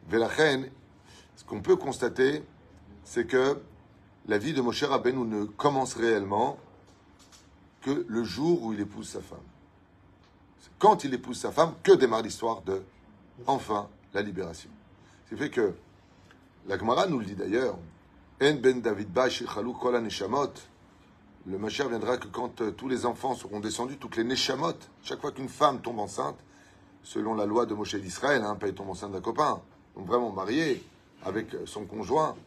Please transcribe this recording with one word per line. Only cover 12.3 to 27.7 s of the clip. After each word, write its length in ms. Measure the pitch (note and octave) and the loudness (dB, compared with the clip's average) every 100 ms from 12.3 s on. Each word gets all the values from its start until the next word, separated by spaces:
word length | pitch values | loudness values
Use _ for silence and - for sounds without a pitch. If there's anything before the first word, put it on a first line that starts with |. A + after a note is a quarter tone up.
| F#2 A#2 A2 | -4 -2 -2
de, 200 | F#2 F#2+ F#2+ - - - - - B2 | -2 -4 -4 -20 -20 -20 -20 -10 -2
enfin, 420 | C3+ G#2+ G#2+ G#2 - - | -2 0 -2 -2 -12 -6
la 80 | G2 | -4
libération. 480 | G#2 F2+ F2 E2 - - - - - - - | -4 -4 -8 -10 -16 -20 -20 -20 -20 -20 -16
Ce 40 | A2 | -6
qui 40 | |
fait 120 | D3 | -4
que 220 | - G#2 F2 - - - - - - - - F#2+ | 2 2 0 -14 -20 -20 -20 -20 -20 -20 -20 -6
la 100 | G2 | -4
Gemara 280 | G#2+ B2+ F#3 | 0 2 2
nous 140 | C#3+ | 2
le 60 | G2 | -4
dit 100 | G2 | -6
d'ailleurs, 420 | F#2 G#2+ B2+ F2+ E2 - - - - - | -2 0 0 -4 -12 -20 -20 -20 -20 2
En 140 | C3+ D3+ | 4 6
ben 260 | B2 B2+ | 6 6
David 300 | A2+ G2+ G#2 | 0 -2 -2
ba 160 | F2+ B2+ | 2 2
shichalou 440 | B2 A#2+ G#2+ G#2+ | 2 -6 -4 -4
kol 220 | A#2+ B2+ B2 | -2 0 2
haneshamot. 560 | A2+ F#2 G2 B2 C#3 - - - - - - - - - - | 0 -4 -2 0 0 -4 -20 -20 -20 -20 -20 -20 -20 -20 -10
Le 100 | F#2+ | -6
Mashiach 300 | G#2+ - C3+ | -4 -2 -2
viendra 300 | A#2 G2+ B2+ | -2 -2 -2
que 100 | G#2 | -4
quand, 320 | F2+ A#2+ - | -8 -8 -4
euh, 100 | A2 | -4
tous 180 | F2 B2+ | -4 -4
les 160 | B2+ A#2+ | -2 -2
enfants 280 | A2+ C3+ | -2 -4
seront 260 | B2 - G#2 | -4 -6 -6
descendus, 380 | G#2 G#2+ A#2+ C#3 | -6 -4 -6 -6
toutes 200 | A#2 - | -8 -2
les 80 | A2+ | -2
neshamot, 480 | B2+ - - E3 - - - | 0 0 0 -2 -4 -12 -18
chaque 180 | - - | -10 -8
fois 100 | D3 | -8
qu'une 160 | C3+ C3 | -8 -10
femme 340 | - D3 B2+ | 2 2 2
tombe 180 | A#2+ A#2 | -6 -6
enceinte, 380 | G2+ - C#3 - - - - - - - | -6 -4 -6 -6 -16 -20 -20 -20 -20 -20
selon 320 | - A2 G#2+ A2 | -8 -4 -2 0
la 100 | G#2 | 0
loi 200 | A2 | 2
de 80 | A2+ | 2